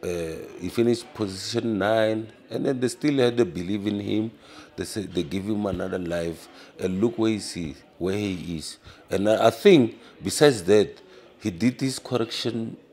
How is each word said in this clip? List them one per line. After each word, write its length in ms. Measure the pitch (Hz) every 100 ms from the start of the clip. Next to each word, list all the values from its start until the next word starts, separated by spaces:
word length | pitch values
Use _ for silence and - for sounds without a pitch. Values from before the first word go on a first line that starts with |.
Uh, 320 | 92 87 82 80 - -
he 100 | 90
finished 440 | - 117 117 -
position 640 | - 104 92 101 117 113 104
nine, 540 | 98 113 110 110 110 - -
and 160 | 135 139
then 140 | 131
they 80 | 123
still 300 | - 151 139
had 200 | 123 120
the 80 | 110
belief 400 | 82 87 104 101
in 140 | 101
him. 320 | 101 104 110 - - - - -
They 100 | 92
said 280 | - 95
they 80 | 90
give 220 | 78 92
him 200 | 95 104 104
another 320 | 92 92 92
life, 480 | 87 85 85 80 - - - -
and 200 | 92 92
look 200 | 117 117
where 100 | 110
he 60 | 107
is, 380 | - - 80 67 - _
where 180 | 90 101
he 400 | 104 90 78 82
is. 220 | 73 - - - -
And 180 | 98 104
I, 180 | 110 113
I 20 |
think 480 | - 202 170 113 - - -
besides 400 | - - 147 120
that, 360 | 85 107 98 - - - - -
he 120 | 107
did 280 | 85 113 127
his 200 | 135 127
correction 760 | - 123 113 - 120 113 113 - -